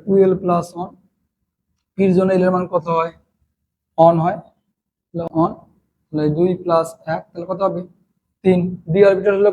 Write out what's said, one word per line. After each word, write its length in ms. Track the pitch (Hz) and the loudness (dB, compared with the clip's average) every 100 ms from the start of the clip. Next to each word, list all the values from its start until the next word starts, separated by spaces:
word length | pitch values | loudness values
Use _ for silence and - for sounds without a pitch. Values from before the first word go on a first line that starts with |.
| - | 0
টুয়েলভ 320 | 196 190 180 | 2 2 0
plus 240 | 175 175 160 170 | -2 -4 -4 -12
one, 120 | 185 - _ _ _ _ _ _ _ _ _ - | -14 -16 _ _ _ _ _ _ _ _ _ -2
পি 60 | 196 | 2
এর 60 | 180 | 2
জন্য 120 | 190 190 | 2 2
এল 60 | 185 | 2
এর 60 | 180 | 0
মান 80 | 185 | -2
কত 120 | 180 165 165 | -4 -2 -2
হয়? 160 | 165 - _ _ _ _ _ _ _ - | -4 -8 _ _ _ _ _ _ _ 2
ওয়ান 180 | 165 170 | 4 4
হয়, 140 | 170 190 - _ _ _ _ _ _ | -2 -6 -12 _ _ _ _ _ _
তাহলে 160 | 170 165 | -10 -6
ওয়ান, 180 | 160 170 - _ _ _ _ _ | -2 -2 -4 _ _ _ _ _
তাহলে 160 | 151 151 151 | -4 -2 0
দুই 140 | 180 180 | -2 -2
plus 240 | 180 165 160 - - | -2 -2 -2 -10 -10
এক, 80 | 170 - | -8 -10
তাহলে 160 | 170 170 | -16 -12
কত 80 | 185 | -4
হবে? 200 | 190 175 180 _ _ _ _ _ | -4 -4 -12 _ _ _ _ _
তিন। 160 | 190 180 180 185 165 | 0 0 -2 -8 -4
ডি 80 | 180 196 | 4 4
অরবিটাল 280 | 185 196 196 | 4 0 2
হলে 120 | 202 | 2